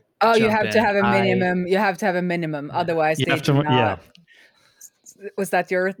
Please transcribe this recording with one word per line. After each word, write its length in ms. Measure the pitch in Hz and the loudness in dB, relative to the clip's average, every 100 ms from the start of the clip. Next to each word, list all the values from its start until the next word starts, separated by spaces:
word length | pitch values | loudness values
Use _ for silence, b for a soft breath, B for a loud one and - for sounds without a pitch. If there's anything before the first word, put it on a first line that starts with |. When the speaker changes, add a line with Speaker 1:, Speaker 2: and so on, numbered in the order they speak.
| _ - | _ 0
Speaker 1:
Oh, 120 | 220 | 2
you 80 | 233 | 4
Speaker 2:
jump 140 | 220 220 | 2 0
Speaker 1:
have 120 | 214 | 0
to 100 | 214 | 0
Speaker 2:
in. 40 | |
Speaker 1:
have 120 | 214 202 | 2 2
a 60 | |
Speaker 2:
I 200 | 196 196 | 2 2
Speaker 1:
minimum. 440 | 190 185 180 180 180 | 2 2 0 0 0
You 120 | 190 | 0
have 180 | 208 180 | 0 -2
to 80 | 208 | -2
have 100 | 180 | -2
a 60 | |
minimum. 480 | 180 170 160 151 147 | -2 -4 -4 -6 -6
Speaker 2:
Yeah. 20 | 165 | -4
Speaker 1:
Otherwise, 380 | 170 165 156 156 | -2 0 0 0
Speaker 3:
You 40 | 131 | -2
Speaker 1:
they 60 | |
Speaker 3:
have 100 | 135 | 0
Speaker 1:
do 100 | - | 0
Speaker 3:
to, 80 | 139 151 | 0 2
yeah. 260 | 147 107 92 | 2 0 -2
Speaker 1:
not. 80 | - _ B B B B B B - _ - - 196 - | -12 _ B B B B B B -20 _ -20 -20 -12 -8
Was 140 | 190 | -2
that 200 | 185 175 | -2 0
your, 220 | 180 185 190 | -2 -2 -4